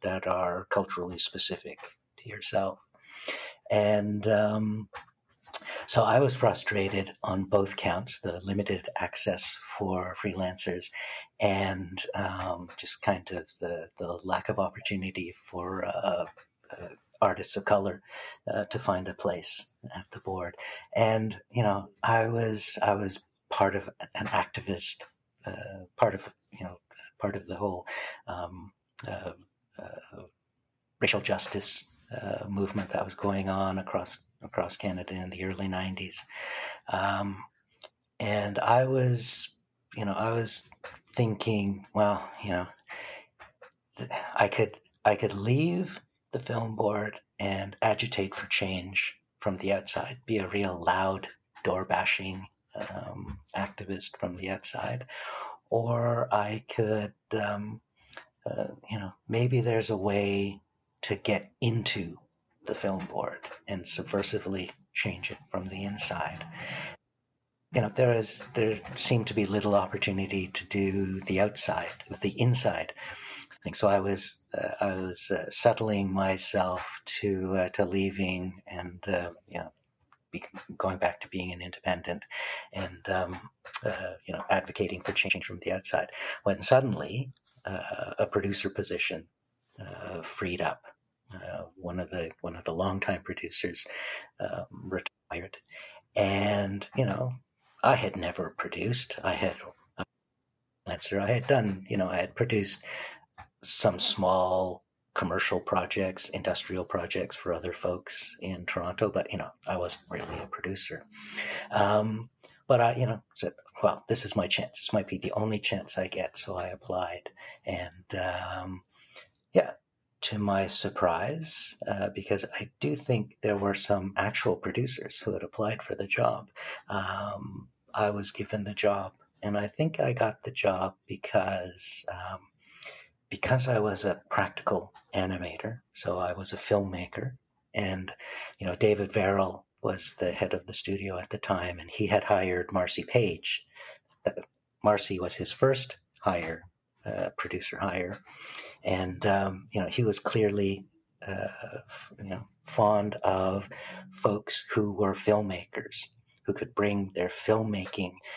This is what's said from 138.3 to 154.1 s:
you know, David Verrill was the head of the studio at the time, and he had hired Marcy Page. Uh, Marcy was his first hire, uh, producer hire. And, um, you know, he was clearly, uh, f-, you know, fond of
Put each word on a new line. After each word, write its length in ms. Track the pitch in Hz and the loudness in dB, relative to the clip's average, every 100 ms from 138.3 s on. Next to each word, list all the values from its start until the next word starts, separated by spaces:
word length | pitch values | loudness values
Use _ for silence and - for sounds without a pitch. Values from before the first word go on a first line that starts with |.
| - - - | -12 -12 -6
you 80 | 92 | -4
know, 100 | 87 | 4
David 360 | 107 101 98 | 6 6 2
Verrill 520 | 107 95 98 92 - - _ | 2 4 4 2 -2 -14 _
was 320 | 107 95 - - | -2 -2 -4 -2
the 140 | 90 | -2
head 220 | - 92 | 0 0
of 120 | 90 95 | -2 -4
the 80 | |
studio 440 | - - 98 98 90 | -4 -2 -2 -2 -6
at 120 | 92 | -6
the 80 | 107 | -4
time, 400 | - 90 90 87 | 0 0 -2 -6
and 120 | 82 | -8
he 160 | - 98 | -2 2
had 180 | 104 | 4
hired 480 | - 98 92 90 - | 6 4 4 0 0
Marcy 320 | 92 90 - | 0 0 -2
Page. 600 | - 123 101 80 - - - - - - _ _ - | 2 4 4 0 -4 -4 -6 -20 -18 -20 _ _ -4
Uh, 60 | - - _ _ _ | -4 -12 _ _ _
Marcy 380 | 104 101 - 92 | 4 6 4 -2
was 140 | 90 | -2
his 180 | - 90 | -4 -6
first 440 | - 135 131 - - _ - | 4 4 4 -2 -10 _ -2
hire, 440 | 101 87 82 82 - _ _ _ | 0 0 -2 -6 -12 _ _ _
uh, 260 | - - - - | -6 -4 -4 -4
producer 400 | - 92 - - | -4 -4 -6 -4
hire. 400 | 95 92 90 104 - - - - - - | -2 0 -2 -6 -12 -18 -14 -14 -14 -6
And, 400 | - 92 92 90 107 | 0 0 0 0 4
um, 420 | 98 95 92 - | 4 2 -2 -4
you 80 | 101 | -2
know, 80 | 92 | 0
he 160 | - | 2
was 140 | 110 101 | 2 2
clearly, 680 | - 113 107 104 98 98 - _ _ - 98 | 2 4 4 4 2 0 -8 _ _ -14 -8
uh, 220 | 98 98 - - 107 - | -4 -6 -6 -12 -12 -12
f-, 240 | - - - | -16 -16 -12
you 80 | 98 | -8
know, 160 | 92 - _ | -8 -10 _
fond 520 | - - 104 107 104 - | -2 4 6 6 2 2
of 440 | 95 95 92 98 - - - - - | 2 4 4 0 -4 -12 -12 -14 -16